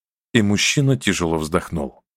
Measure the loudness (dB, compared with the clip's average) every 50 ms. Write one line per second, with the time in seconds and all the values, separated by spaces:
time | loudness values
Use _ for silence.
0 | _ _ _ _ _ _ 0 2 2 2 2 2 0 0 0 2 2 2 2 0
1 | 0 -2 -2 0 0 0 0 -2 -2 -2 -2 -4 -4 -4 -6 -6 -6 -8 -10 _
2 | _ _ _